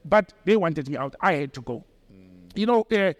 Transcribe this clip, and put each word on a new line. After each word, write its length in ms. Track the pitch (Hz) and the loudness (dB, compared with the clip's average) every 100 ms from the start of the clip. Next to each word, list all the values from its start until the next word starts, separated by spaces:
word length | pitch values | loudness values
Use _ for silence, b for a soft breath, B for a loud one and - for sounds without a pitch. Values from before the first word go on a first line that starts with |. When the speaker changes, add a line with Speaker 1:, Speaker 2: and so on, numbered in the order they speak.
Speaker 1:
but 280 | 151 214 196 _ | 0 2 2 _
they 120 | - 220 | 0 2
wanted 320 | 170 151 135 | 2 -4 -6
me 60 | 143 | -6
out. 180 | 135 - | -8 -2
I 140 | 190 | 0
had 180 | 151 143 | 0 -4
to 60 | 135 | -8
go. 220 | 120 117 - _ _ | -10 -10 -12 _ _
Speaker 2:
Mm. 460 | 95 92 90 90 - | -20 -20 -20 -12 -4
Speaker 1:
You 80 | 220 | 2
know, 200 | 233 220 | 2 2
uh, 220 | 214 190 | 2 0